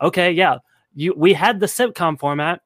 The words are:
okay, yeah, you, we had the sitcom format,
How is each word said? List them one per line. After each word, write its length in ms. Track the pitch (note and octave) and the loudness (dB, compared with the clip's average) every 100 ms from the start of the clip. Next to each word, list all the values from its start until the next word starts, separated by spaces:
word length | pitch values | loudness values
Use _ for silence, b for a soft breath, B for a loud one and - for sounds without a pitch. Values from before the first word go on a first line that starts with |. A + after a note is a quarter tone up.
okay, 300 | D#3 F#3 F3+ | -2 0 0
yeah, 280 | E3+ F#3 B2+ - _ _ | 2 2 0 -6 _ _
you, 200 | C#3+ E3 D3 | -6 -4 2
we 160 | E3+ | 4
had 260 | D#3 G3+ G3+ | 4 2 0
the 80 | - | -4
sitcom 520 | - B3 - E3 D3 | -2 -4 -2 -4 -2
format, 420 | C#3+ D3 D3+ F3 | -4 -2 -4 -6